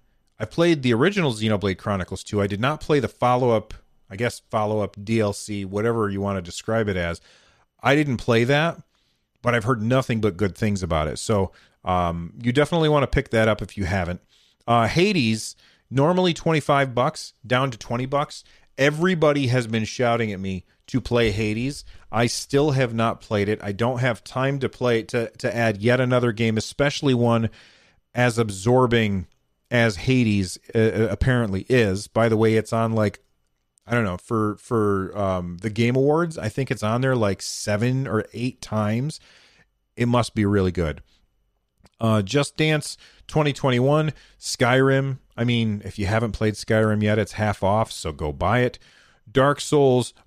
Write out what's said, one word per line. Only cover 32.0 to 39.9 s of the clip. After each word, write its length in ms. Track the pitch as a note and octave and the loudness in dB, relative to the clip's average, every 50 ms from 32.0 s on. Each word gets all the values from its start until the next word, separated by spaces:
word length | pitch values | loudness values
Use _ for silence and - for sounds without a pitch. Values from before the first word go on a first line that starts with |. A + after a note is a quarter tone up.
| G#2 - | -6 -4
By 220 | - A2 A2+ A#2 | -2 0 2 2
the 80 | A2+ G#2+ | 4 4
way, 180 | A2 A2+ A2 | 4 4 2
it's 160 | A2 G#2+ - | 2 0 -2
on, 220 | - A2+ A2+ A2+ A2+ | -2 -2 -2 0 0
like, 260 | A2 G#2+ G#2 - - _ _ _ _ _ _ _ _ _ _ _ _ _ - | 0 0 0 -2 -4 _ _ _ _ _ _ _ _ _ _ _ _ _ -4
I 60 | A#2 | -2
don't 100 | A#2+ A2+ | -2 -2
know, 140 | G2 F2+ F2+ | -2 -4 -6
for, 400 | - - A#2+ A2 G#2+ G#2 G#2 - | -6 -4 -2 0 0 -2 -2 -6
for, 600 | - - B2 A2+ G#2+ G#2 G2+ F#2+ F#2+ F#2 - G2+ | -6 -4 0 0 2 2 2 0 -2 -4 -4 -4
um, 400 | G2+ F#2+ F#2 F#2 F2 F2 F2 E2+ | -2 -2 -2 -2 -4 -6 -8 -8
the 80 | - A2+ | -8 -6
Game 260 | G#2 G#2 A#2 A#2+ B2 | -2 0 0 2 2
Awards, 420 | C3 C3+ C#3+ D3 D#3+ F3 E3+ D#3+ - | 2 2 2 2 2 0 -2 -4 -6
I 120 | - A2 | -8 -6
think 200 | - - C3+ - | -4 -4 -4 -4
it's 140 | C3+ G#2+ G#2+ | -4 -4 -2
on 180 | G#2+ A2 A#2+ | -2 -2 0
there, 140 | C3 C3+ B2+ | 0 0 0
like, 260 | B2 A2 G2+ F#2+ - | 2 0 0 -2 -2
seven 640 | - - - - - - G#2 G2+ A2+ B2 B2+ C3 C3+ - | -6 -10 -10 -8 -4 -2 -2 0 0 0 0 -2 -2 -2
or 180 | G2 A2 - - - | -2 -2 -2 -4 -6
eight 280 | A2 A#2+ B2+ - _ | -6 -6 -6 -6 _
times. 580 | - - - G#2+ G#2+ G#2 A2 A#2 C3 D#3 - - - _ _ _ _ _ _ _ _ _ _ _ _ _ | -10 -6 -4 -2 -2 -2 -2 -2 -4 -6 -8 -12 -16 _ _ _ _ _ _ _ _ _ _ _ _ _